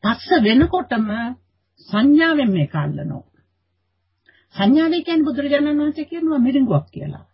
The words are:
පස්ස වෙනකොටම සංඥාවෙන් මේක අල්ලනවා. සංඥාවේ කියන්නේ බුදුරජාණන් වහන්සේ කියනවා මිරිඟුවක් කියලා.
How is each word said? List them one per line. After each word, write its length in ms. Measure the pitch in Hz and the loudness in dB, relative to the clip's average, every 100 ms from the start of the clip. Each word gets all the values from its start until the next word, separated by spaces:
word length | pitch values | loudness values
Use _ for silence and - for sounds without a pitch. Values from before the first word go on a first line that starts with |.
පස්ස 240 | 208 240 - 359 | -2 -4 0 2
වෙනකොටම 680 | 208 233 339 - 254 233 214 220 233 254 _ _ _ _ - | 4 4 4 0 -4 -4 -4 -4 -8 -10 _ _ _ _ -6
සංඥාවෙන් 640 | 208 262 294 330 311 247 | 0 4 4 4 2 0
මේක 220 | 185 147 156 | 0 -2 -2
අල්ලනවා. 480 | 147 147 143 131 - _ _ _ _ _ _ _ _ _ _ _ _ | -4 -6 -8 -10 -14 _ _ _ _ _ _ _ _ _ _ _ _
සංඥාවේ 480 | - 202 285 320 349 | -2 2 4 2 -2
කියන්නේ 240 | 320 330 294 | -2 0 0
බුදුරජාණන් 540 | 247 285 285 294 294 | -2 -2 0 0 0
වහන්සේ 240 | 294 302 | -2 -4
කියනවා 340 | 294 339 330 294 | -10 -6 -4 0
මිරිඟුවක් 480 | 240 277 254 151 - | 0 2 2 0 -4
කියලා. 360 | - - - - | -14 -12 -14 -18